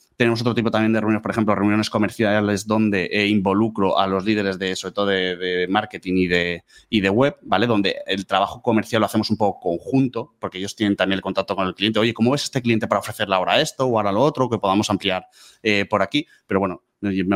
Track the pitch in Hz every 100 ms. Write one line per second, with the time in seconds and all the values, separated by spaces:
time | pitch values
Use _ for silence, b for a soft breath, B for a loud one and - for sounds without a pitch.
0 | _ _ 117 117 120 113 110 110 110 110
1 | 107 107 101 104 107 98 104 107 107 110
2 | 104 - 107 107 104 101 107 110 110 101
3 | 87 104 104 104 95 98 113 107 95 82
4 | 95 95 98 107 98 92 95 92 95 95
5 | 101 95 92 87 90 90 90 101 107 90
6 | 90 92 90 87 87 85 - b b 110
7 | 95 104 143 - - 95 120 104 98 -
8 | - 98 95 95 98 123 - 110 101 113
9 | 104 110 104 104 104 - 90 85 - 131
10 | 131 117 - _ 95 92 98 - 104 98
11 | 95 95 98 92 95 95 92 87 101 107
12 | 113 110 113 143 - 131 117 113 110 104
13 | 104 - 101 95 87 110 156 - 131 110
14 | 101 101 147 147 123 110 98 95 104 98
15 | 98 92 - B B B 110 104 98 101
16 | 95 147 - b _ 98 95 85 _ _
17 | 101 95 90